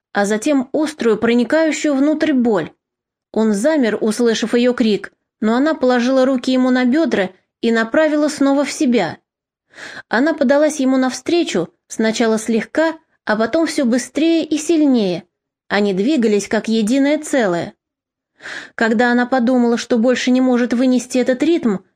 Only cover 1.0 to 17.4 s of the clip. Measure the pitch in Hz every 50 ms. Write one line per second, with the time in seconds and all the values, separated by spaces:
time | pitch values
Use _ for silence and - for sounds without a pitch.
1 | 226 233 214 214 233 226 233 240 240 233 302 311 320 311 294 - - 302 285 262
2 | 285 302 311 302 320 311 294 254 233 233 214 180 151 - - _ _ _ _ _
3 | _ _ _ _ _ _ - 208 220 220 208 196 214 302 320 302 247 214 208 -
4 | - 220 214 - 240 233 220 - - 208 - 240 240 247 240 - 247 220 202 190
5 | - - _ _ _ _ _ _ 226 214 226 247 277 311 311 311 - 254 254 247
6 | 233 247 269 269 254 262 269 247 - - 254 254 254 254 247 254 254 240 247 320
7 | 330 254 226 202 185 185 - _ _ _ _ _ - 233 226 226 226 226 - 311
8 | 311 311 302 302 294 294 294 - 277 277 277 285 285 277 - - 311 247 233 233
9 | 180 151 120 - _ _ _ _ _ _ _ _ _ _ _ - - - - -
10 | - - - 220 277 320 302 311 285 240 277 285 311 302 302 - 262 262 262 262
11 | 262 254 254 - - - 311 349 320 - - 185 165 - - _ _ _ - -
12 | 220 220 220 - 240 220 220 220 220 - 220 220 208 - _ 302 320 330 311 320
13 | _ _ _ _ _ - 214 208 220 226 - 330 330 - - - 285 233 233 254
14 | - - - 285 302 330 330 330 - - 311 302 - - 339 311 302 277 262 240
15 | 208 185 175 180 - _ _ _ _ _ _ _ _ _ 190 202 208 202 190 180
16 | 196 254 320 285 220 226 208 202 202 - - 214 202 - 220 226 214 202 254 277
17 | 269 285 302 302 302 - - 269